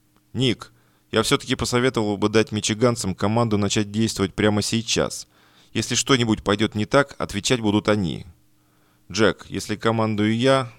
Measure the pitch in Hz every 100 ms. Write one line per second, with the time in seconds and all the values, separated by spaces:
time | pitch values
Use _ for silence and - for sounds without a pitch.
0 | _ _ _ 107 127 - - _ _ _
1 | _ 113 110 139 - 127 123 123 127 123
2 | 104 101 104 107 107 107 - 107 123 120
3 | 95 90 101 98 113 104 101 113 101 107
4 | 113 - 95 - 104 104 - 113 117 90
5 | 69 - - _ _ _ _ 113 - 117
6 | - 135 117 107 - 104 107 104 107 139
7 | 139 - 85 101 - 127 107 104 104 107
8 | 87 55 - - _ _ _ _ _ _
9 | - 95 107 - - 95 - 107 113 113
10 | 110 104 107 113 131 135 123